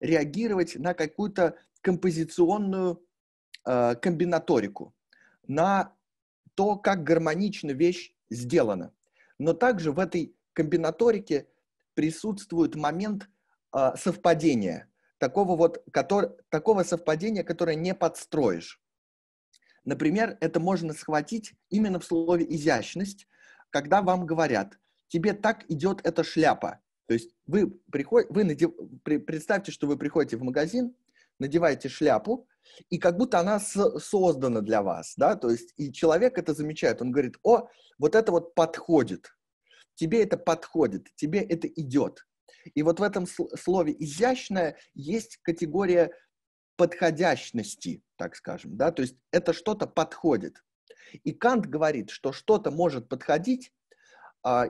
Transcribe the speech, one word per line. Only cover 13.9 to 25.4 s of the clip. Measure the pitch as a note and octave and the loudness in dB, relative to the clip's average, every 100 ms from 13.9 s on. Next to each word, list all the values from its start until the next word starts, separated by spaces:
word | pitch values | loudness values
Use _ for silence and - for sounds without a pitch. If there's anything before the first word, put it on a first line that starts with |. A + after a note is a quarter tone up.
| A#2 | 0
совпадения, | F#3+ - F3 D#3 D#3+ B2 F#2+ D#2+ - _ _ - | -4 2 2 4 4 2 -2 -6 -12 _ _ -4
такого | C3+ G3 F#3+ E3 | -2 0 2 4
вот, | E3 E3 - | 4 2 -4
котор-, | D3 C3+ G3+ F#3 - - | -2 0 0 0 -6 -6
такого | D#3 F#3 G3+ | -2 2 2
совпадения, | F3 E3+ - D#3 G#3 G#3 | 2 -2 -2 -2 -2 -4
которое | E3+ E3 E3+ D#3 | -4 -2 -2 0
не | F3 | -2
подстроишь. | F#3+ E3+ - - D#3 A#2+ E2+ - - _ _ _ _ _ _ _ _ _ _ | 0 -2 -4 -6 0 0 0 -8 -20 _ _ _ _ _ _ _ _ _ _
Например, | B2+ C3 D3+ G3 A3+ - | -8 -2 0 0 -2 -2
это | E3 E3+ | -2 0
можно | E3+ F#3 E3 | 0 -2 -4
схватить | D3+ - D3+ D3+ A3+ - _ - | -8 -2 -2 -2 -8 -10 _ -4
именно | G3+ G#3+ F3 | 0 0 -2
в | - | -2
слове | E3 E3 F3 E3 D#3+ | -2 2 0 0 0
«изящность», | D3+ B2 - E3+ G3 - _ _ _ _ _ | 0 0 -2 -8 -8 -10 _ _ _ _ _
когда | C#3+ C#3+ F#3+ | -4 2 2
вам | F#3 F#3 E3 | 2 0 0
говорят: | D#3+ D3+ A2 G2+ _ _ _ _ | 0 2 0 -2 _ _ _ _
«Тебе | E3 G3+ | -2 0
так | G3+ | 0